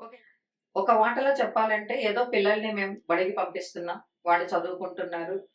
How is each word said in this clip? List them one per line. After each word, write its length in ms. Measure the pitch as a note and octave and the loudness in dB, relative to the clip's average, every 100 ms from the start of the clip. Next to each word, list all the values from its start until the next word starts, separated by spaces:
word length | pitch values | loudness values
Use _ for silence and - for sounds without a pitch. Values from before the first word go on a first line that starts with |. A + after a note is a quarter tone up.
ఓకే, 160 | A3 B3+ _ _ _ _ _ F#3 | -20 -20 _ _ _ _ _ -2
ఒక 160 | F#3+ | 4
మాటలో 420 | A3 A3 A#3 C4+ | 4 4 2 2
చెప్పాలంటే 680 | C#4 A3 A3 A3 G#3+ G#3+ B3+ | 2 2 2 2 0 -2 -2
ఏదో 200 | G#3+ G#3 | 0 0
పిల్లల్ని 500 | B3 A3+ G3 G#3+ A3 | 2 2 2 2 0
మేము 240 | G#3 G3 G3+ - | -4 -4 -6 -2
బడికి 220 | E3+ F#3 | 0 0
పంపిస్తున్నాం, 680 | G3+ F#3 F#3 - - F3 F3 - _ E3+ | 0 -4 -4 -10 -10 -8 -8 -12 _ 2
వాళ్ళు 200 | E3+ F3+ | 2 2
చదువుకుంటున్నారు 1000 | F#3 F3 F3+ F#3 F3+ F3 E3+ E3+ G3 - | -2 -2 -6 -8 -6 -6 -6 -6 -6 -8